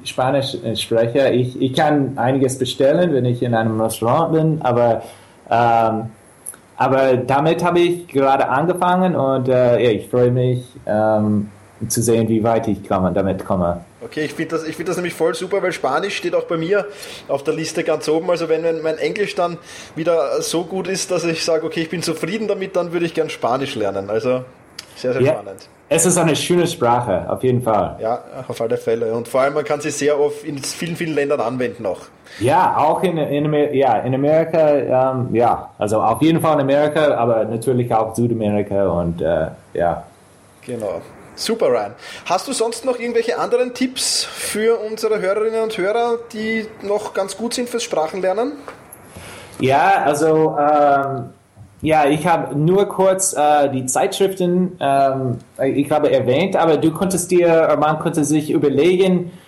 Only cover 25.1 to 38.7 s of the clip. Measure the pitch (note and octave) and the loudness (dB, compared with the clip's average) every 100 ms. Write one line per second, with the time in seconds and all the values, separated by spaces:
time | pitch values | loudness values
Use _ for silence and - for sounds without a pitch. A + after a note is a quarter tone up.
25.1 | B2+ B2 G#2 G2 G2 - - _ D#3+ F3 | 2 2 0 -6 -16 -20 -20 _ 2 4
26.1 | F3 E3+ C#3 - F3 E3 - A#2+ A#2+ G#2+ | 4 2 0 2 2 2 0 2 2 2
27.1 | F2+ E2+ G2+ B2+ A#2+ A#2 G#2 F#2 G#2 A2 | -2 -2 -2 0 0 2 0 0 -4 -4
28.1 | A#2+ - C3+ B2+ A#2+ A#2 A#2+ B2 A#2 A2+ | -4 -8 -14 -12 -6 -4 -2 -2 -2 -2
29.1 | A#2 A2+ - C#3 D3+ D3 D3 D3+ - D3 | -4 -2 0 0 -2 -4 -4 -4 -2 0
30.1 | D3 D3 D3 D#3 C#3 C3 - E3+ E3 E3 | 2 0 -2 -10 -10 -10 -8 -8 -6 -4
31.1 | D3 C#3+ C#3+ A2 B2+ B2 - G2+ F2 - | -2 -2 -2 -2 -4 -6 -4 -6 -6 -12
32.1 | - - - A2+ E3+ C#3+ A2+ D3 E3 F#3 | -20 -20 -4 2 2 2 2 2 2 -2
33.1 | E3 C#3 C#3+ D3+ D3+ D3 C3+ C3+ G#2 B2+ | -2 -2 -2 0 0 0 2 2 2 0
34.1 | C3 C#3+ D#3+ D#3+ E3 D3+ C#3+ - B2+ C3 | 0 2 2 2 2 4 4 2 2 2
35.1 | B2+ A#2+ G#2+ A#2 E2+ - - G#2 G#2+ G#2 | 0 0 2 2 2 -4 -6 -2 2 2
36.1 | A2+ D#3 E3 E3 D3 C3+ C#3+ D3+ D#3 D3+ | 2 4 4 2 2 2 2 2 2 2
37.1 | A2+ A#2+ A2+ G#2+ A2+ C3+ B2 B2 A2+ A2 | 2 2 2 0 -2 0 0 2 0 0
38.1 | - A#2+ A2 G#2 G#2 G2 | 0 0 0 0 0 0